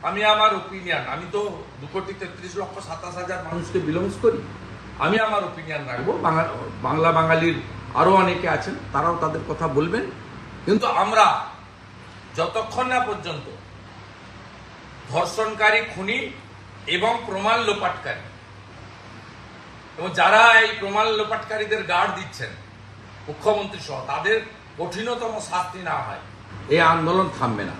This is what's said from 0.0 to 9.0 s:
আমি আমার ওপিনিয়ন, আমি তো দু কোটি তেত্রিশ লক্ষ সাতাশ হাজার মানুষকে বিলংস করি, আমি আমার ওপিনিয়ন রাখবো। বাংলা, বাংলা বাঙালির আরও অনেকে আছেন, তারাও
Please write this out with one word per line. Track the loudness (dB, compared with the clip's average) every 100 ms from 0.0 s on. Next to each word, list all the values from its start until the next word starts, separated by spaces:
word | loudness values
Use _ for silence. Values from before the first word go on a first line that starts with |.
| -4
আমি | 0
আমার | 4 6 4 2
ওপিনিয়ন, | -6 -12 -4 -4 -2
আমি | -8 -4
তো | -2 -2 -6 -14 -16
দু | -8
কোটি | -8 -8 -10
তেত্রিশ | -12 -12 -10 -8
লক্ষ | -8 -10 -12
সাতাশ | -10 -10 -8
হাজার | -6 -6 -6
মানুষকে | -6 -2 0 0
বিলংস | 0 -2 4
করি, | 2 2 -6 -12 -14 -14 -14 -2
আমি | 2 4 2
আমার | 2
ওপিনিয়ন | -2 -8 -8 -8 -6
রাখবো। | -4 -2 2 2
বাংলা, | 2 0 -4 -8 -6 -2
বাংলা | 4 4 6
বাঙালির | 6 4 4 0 -6 -12 -6
আরও | 4 6 8
অনেকে | 6 2 0
আছেন, | -2 -2 -8 -4
তারাও | 0